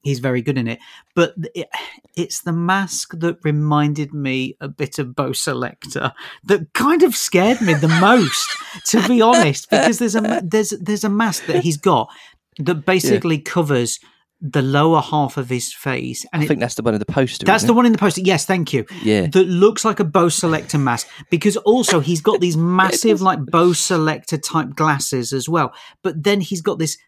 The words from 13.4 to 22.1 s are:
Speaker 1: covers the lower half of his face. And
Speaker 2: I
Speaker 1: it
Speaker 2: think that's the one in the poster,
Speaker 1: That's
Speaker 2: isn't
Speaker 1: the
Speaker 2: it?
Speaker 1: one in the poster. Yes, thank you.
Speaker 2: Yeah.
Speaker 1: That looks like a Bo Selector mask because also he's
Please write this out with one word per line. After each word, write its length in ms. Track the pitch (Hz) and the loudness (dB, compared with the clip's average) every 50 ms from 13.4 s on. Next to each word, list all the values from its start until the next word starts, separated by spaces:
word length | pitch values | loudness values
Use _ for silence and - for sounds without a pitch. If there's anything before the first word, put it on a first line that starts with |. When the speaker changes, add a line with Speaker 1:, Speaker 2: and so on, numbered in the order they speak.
| 147 | -2
Speaker 1:
covers 560 | - - 180 165 143 143 123 120 113 - - - _ _ _ _ _ _ _ | -4 -2 -2 0 2 2 0 0 0 -4 -8 -12 _ _ _ _ _ _ _
the 200 | 175 143 - 151 | -12 -4 -2 0
lower 400 | 131 135 135 143 151 160 165 151 | 0 2 2 4 4 4 4 2
half 340 | 135 - 156 151 143 127 - | 0 0 -2 -2 -2 -2 -4
of 140 | 147 131 120 | -6 -6 -4
his 240 | 127 123 - - - | -4 -6 -6 -8 -12
face. 520 | - - 139 127 127 131 127 123 - - - | -8 -6 -6 -6 -4 -6 -8 -10 -12 -12 -8
And 100 | - 160 | -4 -4
Speaker 2:
I 40 | 147 | 0
Speaker 1:
it 20 | - | 0
Speaker 2:
think 140 | 156 - | 0 0
that's 140 | 120 120 - | -2 -4 -4
the 60 | - | -4
one 120 | 113 120 107 | -2 -2 0
in 60 | 104 | 0
the 40 | 107 | -2
poster, 400 | - - 139 135 120 - - - | -2 0 0 0 0 -2 -4 0
Speaker 1:
That's 180 | - 202 220 208 | 2 2 2 4
Speaker 2:
isn't 40 | 233 | 4
Speaker 1:
the 60 | 233 | 4
Speaker 2:
it? 20 | |
Speaker 1:
one 100 | 240 247 | 6 6
in 60 | 240 | 4
the 60 | 220 - | 4 4
poster. 240 | 196 196 156 185 | 2 0 0 0
Yes, 240 | 185 190 185 - - | 0 0 0 0 0
thank 260 | - 190 180 160 - | 0 -2 -2 -2 -2
you. 140 | - 127 107 - 190 175 - | -2 -4 -4 -4 -10 -4 0
Speaker 2:
Yeah. 240 | 110 107 104 180 160 | 2 2 2 2 2
Speaker 1:
That 220 | 139 185 190 175 | 4 2 2 4
looks 340 | 180 175 196 220 220 - - | 4 4 4 4 4 2 -2
like 160 | 220 202 - | -2 0 0
a 60 | 202 | -2
Bo 240 | 156 147 190 170 175 | 0 2 2 2 2
Selector 480 | - - - 165 160 151 - - - 147 | 0 0 -2 -2 -2 -2 -4 -4 -2 0
mask 320 | 139 127 117 113 - - - - - - | 0 0 -2 -2 -6 -10 -16 -20 -6 -4
because 280 | 180 165 - 208 190 220 | -4 0 0 0 0 2
also 420 | - 202 226 262 233 - 185 165 | 2 2 2 2 2 2 0 0
he's 220 | 135 151 | 0 0